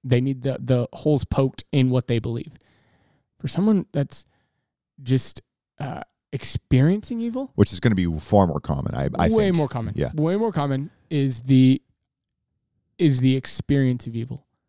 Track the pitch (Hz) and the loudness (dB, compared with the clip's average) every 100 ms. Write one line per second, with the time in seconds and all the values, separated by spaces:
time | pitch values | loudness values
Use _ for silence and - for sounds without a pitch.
0 | 127 120 135 131 135 127 127 127 117 - | 0 2 2 -2 -4 -4 0 0 0 -4
1 | 151 143 - - 135 - - 147 127 123 | 0 0 0 0 -2 -2 -2 2 2 2
2 | - 117 120 117 - - _ _ _ _ | 0 -2 -2 -6 -10 -18 _ _ _ _
3 | _ _ _ _ 139 - 208 202 - 147 | _ _ _ _ -6 0 2 2 0 -4
4 | 139 - - _ _ _ _ _ _ - | -4 -6 -20 _ _ _ _ _ _ -12
5 | 127 131 - - - _ _ - 135 - | -2 -2 -2 -10 -20 _ _ -12 -10 -10
6 | - _ _ 139 - - - 127 147 202 | -14 _ _ -10 -6 -8 0 4 4 2
7 | - 233 233 247 269 - 101 90 120 95 | -2 -6 -6 -6 -4 0 0 0 0 0
8 | 87 78 - 104 90 73 - 69 - - | 0 -2 2 4 4 0 -4 -4 -4 -4
9 | 67 - 220 220 196 170 139 123 110 101 | -4 0 2 2 2 0 -2 -4 -6 -4
10 | - 156 160 202 226 170 143 135 147 _ | -4 -2 -2 -2 -2 -2 -2 -2 -6 _
11 | - 147 139 117 127 131 131 135 - _ | -6 -2 -2 -2 4 6 6 4 -2 _
12 | _ _ _ _ _ _ _ _ _ - | _ _ _ _ _ _ _ _ _ 0
13 | 165 127 131 131 - - - 143 131 123 | 2 4 2 2 -2 -8 -2 2 2 0
14 | 120 113 120 135 _ _ | -6 -8 -8 -10 _ _